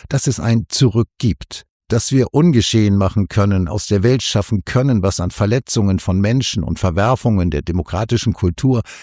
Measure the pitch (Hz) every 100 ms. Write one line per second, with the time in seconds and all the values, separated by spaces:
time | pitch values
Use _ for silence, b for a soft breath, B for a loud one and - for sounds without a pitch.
0 | B 139 - 123 117 117 87 - 131 107
1 | 117 _ 120 78 - - - _ _ 113
2 | - 135 120 139 170 127 - 113 104 98
3 | 95 - 95 - 101 98 87 104 - 101
4 | 104 131 - 110 - 107 - 127 135 113
5 | 95 - 90 - 104 113 - - 101 92
6 | - 92 101 127 - - - 85 95 82
7 | 107 131 - 104 87 76 - 87 82 87
8 | 117 117 - - 92 - 131 123 B B